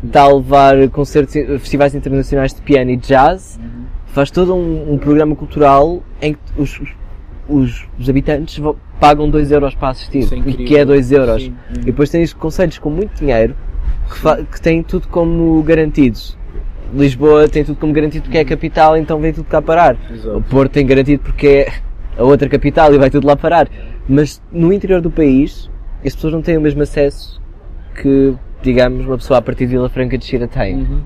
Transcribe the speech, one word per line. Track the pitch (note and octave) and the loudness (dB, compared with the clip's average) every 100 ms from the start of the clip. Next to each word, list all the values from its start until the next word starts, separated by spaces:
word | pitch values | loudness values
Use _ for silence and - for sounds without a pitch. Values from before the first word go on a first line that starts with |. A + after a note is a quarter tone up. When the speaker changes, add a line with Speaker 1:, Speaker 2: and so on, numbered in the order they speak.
Speaker 1:
Sim. | A#2+ | 2
Speaker 2:
está | D3+ | 4
a | C#3+ | 6
levar | C#3 B2+ C#3 C#3 C#3 C3+ | 4 4 4 6 6 4
concertos, | - C#3+ D3+ C#3 | 0 -2 0 0
festivais | D3+ C3+ C#3 - C#3+ C#3+ | -2 -4 -6 -4 0 0
internacionais | C#3 C#3 C3+ C3+ C#3+ C3+ | 0 -4 -4 -2 0 -2
de | - | -4
piano | - C#3 B2+ | 0 2 2
e | B2 | -2
de | A#2+ | 2
jazz, | C3+ C#3+ F#3 - - | 4 4 2 -8 -16
Speaker 1:
Uhum. | - - B2 - - | -16 -14 -12 -12 -8
Speaker 2:
faz | C3+ C#3 | -2 -2
todo | E3+ F3+ | 0 0
um, | F#3 E3+ D#3+ D#3 | 0 -2 -4 -4
um | C#3+ | -2
programa | C#3+ D3 D3+ D3 | 2 2 2 -2
cultural | D3+ - D3 C#3 D3+ F3 - - | -6 2 4 6 4 -2 -10 -8
em | D3+ | -6
que | D3 - - | -6 -8 -6
os, | C#3 - C#3+ - - - - - - | -6 -6 -14 -14 -16 -16 -18 -18 -4
os, | D3 B2+ A#2 - - | 0 0 -4 -14 -8
os | A#2+ | -2
habitantes | C3+ C3+ D3 D#3+ - | -2 0 -4 -4 -6
vo-, | D3 D3+ - - | -6 -6 -10 2
pagam | D3 D3 D3+ | 4 4 2
dois | D3 C#3+ | 0 2
euros | D3 C#3 | 2 0
para | - C#3 | -4 -6
assistir, | B2+ - C#3 | -6 -6 -2
Speaker 1:
Isso | A#2 | 0
é | B2 | 0
Speaker 2:
o | |
que | C3 | -2
Speaker 1:
incrível. | B2+ - D3 | -2 2 2
Speaker 2:
é | C#3 | 4
dois | C#3 B2 | 4 4
euros. | C#3 B2+ A2+ | 2 2 0
Speaker 1:
Sim, | C3 | -4
uhum. | - - - | -12 -10 -6
Speaker 2:
E | B2+ | -4
depois | A#2+ C#3+ | -2 0
tens | E3+ E3 | 0 -2
concelhos | - D#3+ D#3 F3+ - | -4 -6 -2 -2 -2
com | D#3 | -6
muito | D#3 G#3 - | -4 -6 -4
dinheiro, | D3 A#2 A2+ C3+ - - - - - | 0 2 0 -2 -10 -6 -4 -2 -4
que | - | -4
fa-, | D#3 D3 | 0 0
Speaker 1:
Sim. | D3 | -2
Speaker 2:
que | - | -4
têm | - E3 | 0 0
tudo | E3 F#3 - | -2 -6 -4
como | F3+ E3+ E3+ E3 D#3+ | -2 0 2 2 2
garantido. | D3+ D#3+ D#3 C#3+ C3 G#2+ - - - - - - - | 2 2 2 2 2 0 -10 -12 -12 -10 -10 -10 -10
Lisboa | C3 C#3 B2 D3 D3+ D3+ | 0 0 2 4 6 4
tem | D3+ | 2
tudo | C#3+ C#3+ | -4 -4
como | D#3+ | -2
garantido | D3+ D3+ D3+ | 0 -2 -4
porque | C3+ B2+ | -4 -2
é | |
a | |
Speaker 1:
Uhum. | D#3 | 0
Speaker 2:
capital, | D3+ E3 - D#3 D#3+ | -2 -4 4 4 4
então | D#3 D#3 | 0 -2
vem | D#3+ | -2
tudo | D#3 D#3 | -4 -2
cá | D#3 | -2
parar. | D3 E3 E3 B2 - | 0 4 4 2 -6
Speaker 1:
Exato. | A2+ A2 G#2+ | -12 -8 -6
Speaker 2:
O | |
Porto | - C3 C3 | 0 2 2
tem | D3 C3+ | 2 2
garantido | C3+ C3+ C#3+ | 2 4 0
porque | - - D3 | 0 0 4
é | C#3 C#3 - - - - - | 4 4 -2 -10 -10 -10 0
a | |
outra | B2 C#3+ C#3 | 4 4 4
capital | C#3 C#3+ C#3+ D#3 | 0 0 4 6
e | C#3+ | 6
vai | C3 | 4
tudo | C#3 C#3 | 2 2
lá | C#3+ | 2
parar. | E3 E3 D3+ - - - - | 2 2 2 -2 -14 -12 -2
Mas | C#3 D3 - - | 0 0 -4 -14
no | E3 E3 | 0 2
interior | G3 F#3+ F#3 | 2 0 0
do | E3+ | 0
país, | E3 D3+ C3 D3 - - - - - C3+ | 0 2 4 2 -4 -14 -14 -12 -8 -8
as | |
pessoas | - D#3+ | -6 -6
não | D#3+ | -4
têm | D3+ E3 | -2 0
o | |
mesmo | D3+ C#3+ | 0 0
acesso | C#3+ - C#3+ - - - - - - - - - | -2 0 -2 -2 -14 -16 -16 -18 -18 -16 -16 -6
que, | C#3 C3+ C3+ C3 - - | 0 4 2 0 -10 -8
digamos, | - B2 B2 B2+ C3 | -2 2 2 0 -4
uma | B2+ | -6
pessoa | - B2+ | 0 0
a | |
partir | A#2 A#2+ B2+ | 0 -4 -2
de | |
Vila | B2+ B2 | -2 -2
Franca | C3 B2+ B2 | -2 -4 -4
de | |
Xira | - B2+ A#2+ | -4 -6 -4
tem. | - G2+ F2+ | -4 -4 -2
Speaker 1:
Uhum. | F2 - | -2 -2